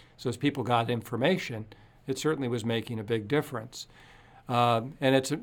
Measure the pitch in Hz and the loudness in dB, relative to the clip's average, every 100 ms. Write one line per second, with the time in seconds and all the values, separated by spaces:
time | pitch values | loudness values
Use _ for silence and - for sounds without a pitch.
0 | - - 127 113 143 139 117 117 117 120 | -20 -8 -6 0 0 0 2 2 2 -2
1 | - 117 135 185 - 117 110 - - _ | -4 0 2 0 -2 -10 -12 -16 -20 _
2 | - 135 151 151 127 120 113 113 110 117 | -8 -2 0 0 -2 -2 0 -2 -2 -6
3 | 107 117 104 147 147 127 117 - - - | -2 -2 0 -2 0 -6 -10 -14 -18 -20
4 | - - - - - 123 120 117 123 - | -20 -20 -20 -18 -2 4 4 4 0 0
5 | 135 135 131 147 | 4 4 4 -4